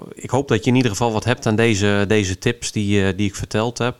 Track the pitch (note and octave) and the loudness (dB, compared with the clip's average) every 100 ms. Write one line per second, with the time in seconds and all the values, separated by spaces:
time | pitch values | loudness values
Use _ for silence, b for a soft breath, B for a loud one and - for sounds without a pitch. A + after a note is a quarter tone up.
0 | - - - B2 C#3 A#2 - B2 B2 G2 | -16 -14 -4 -2 0 0 2 2 2 0
1 | A#2+ A2 A#2+ B2 A#2+ G#2+ A#2 G2+ G#2 G2+ | 0 0 -2 -2 0 2 2 2 2 2
2 | G2 G#2+ F#2+ F#2 B2 - - - G2+ G2+ | 2 2 0 -2 -2 -4 -6 -4 0 2
3 | F#2+ F#2 G#2 - - G#2+ A#2 A#2+ A#2+ - | 2 0 -2 -4 -6 -2 -2 -2 -4 -4